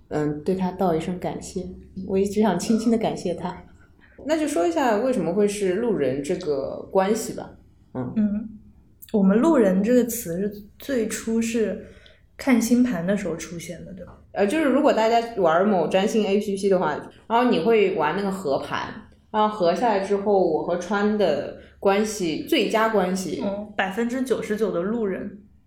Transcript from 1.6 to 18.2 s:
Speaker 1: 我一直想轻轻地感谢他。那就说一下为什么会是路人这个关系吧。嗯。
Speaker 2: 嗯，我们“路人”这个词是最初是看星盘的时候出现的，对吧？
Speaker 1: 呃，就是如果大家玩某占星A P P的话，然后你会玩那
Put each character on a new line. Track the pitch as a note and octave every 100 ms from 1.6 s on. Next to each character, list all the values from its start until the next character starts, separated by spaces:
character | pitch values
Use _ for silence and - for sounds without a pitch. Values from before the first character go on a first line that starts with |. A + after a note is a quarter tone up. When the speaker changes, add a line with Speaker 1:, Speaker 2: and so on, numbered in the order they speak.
| F3+ - - F#3+ F#3+
Speaker 1:
我 | F#3+
一 | G3+
直 | G#3
想 | G#3+ F3
轻 | - G#3+
轻 | A#3+
地 | A3
感 | E3+ -
谢 | F#3
他。 | E3 F3 F3 - - _ _ _ - C4+
那 | D#4+
就 | D4+
说 | D4+ F4
一 |
下 | E4 C4 G#3
为 | C4
什 | G#3+
么 | E3
会 | F#3+ G3+
是 | G3+ F#3+ F3+
路 | A#3+ E3
人 | C3 C#3
这 | D#3+ F3
个 | D3+ C#3 - - -
关 | G3 F#3+
系 | A3+ -
吧。 | - - - - _ _
嗯。 | B2+ B2+ A3
Speaker 2:
嗯， | G#3 G#3 A#3 - - - _ _ -
我 | G#3+
们 | F#3+ G#3+
“路 | D#4+ D4
人” | G3 F#3
这 | G#3
个 | B3 A#3
词 | - E3+ E3+
是 | G3+ - - -
最 | - C4 G#3
初 | - A3+ A3+
是 | A3+ A#3 G3+ - - - - - _ -
看 | - A#3
星 | - B3
盘 | B3 F3 E3+
的 | G3+
时 | F3+
候 | D#3+
出 | - E3+
现 | E3+ D#3+ E3
的， |
对 | F#3 F3
吧？ | - -
Speaker 1:
呃， | - G3+
就 | D#4
是 |
如 | D4 C4
果 | D4
大 | G#3+ A3
家 | A#3 A3+ -
玩 | E3+ E3 G3+
某 | F#3 D#3
占 | F#3 G3+
星 | A3+ F#3+
A | G3+
P | G#3 G3
P | G3+
的 | F3+
话， | D#3+ C3+ - - -
然 | A#3
后 | B3
你 | F3+
会 | F#3+ A3+ F#3+ E3
玩 | D3+
那 | F3+